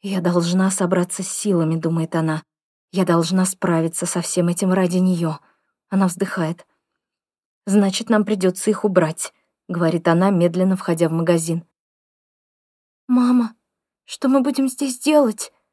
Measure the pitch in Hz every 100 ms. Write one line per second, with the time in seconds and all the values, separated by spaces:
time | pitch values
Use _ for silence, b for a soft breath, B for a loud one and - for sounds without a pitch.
0 | 196 190 170 175 170 185 190 185 180 180
1 | 180 - 185 - 208 180 160 165 165 165
2 | 160 165 160 156 - _ _ _ _ 185
3 | 180 170 165 185 185 - 190 165 165 -
4 | 175 180 175 - 175 170 190 185 185 180
5 | 185 175 165 156 _ _ _ _ _ 196
6 | 190 175 185 - 160 170 - _ _ _
7 | _ _ _ _ _ _ - 202 196 185
8 | 226 214 202 208 185 180 - 202 214 185
9 | 160 165 - _ _ _ _ 175 165 170
10 | - 170 190 185 175 170 185 185 - 160
11 | 165 165 165 170 165 170 - _ _ _
12 | _ _ _ _ _ _ _ _ _ _
13 | - 247 247 247 226 - _ _ _ _
14 | _ - 269 269 262 - 269 - 277 247
15 | - 302 262 214 - _ _